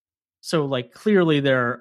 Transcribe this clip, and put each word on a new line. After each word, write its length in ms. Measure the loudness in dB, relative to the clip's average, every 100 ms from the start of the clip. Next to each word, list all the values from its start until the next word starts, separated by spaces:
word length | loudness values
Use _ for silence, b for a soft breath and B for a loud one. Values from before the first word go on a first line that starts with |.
| _ _ _ _
So, 240 | -6 -4
like, 280 | -2 -6 -8
clearly 460 | -8 0 2 2 2
there 280 | 2 0 0
are 100 | -2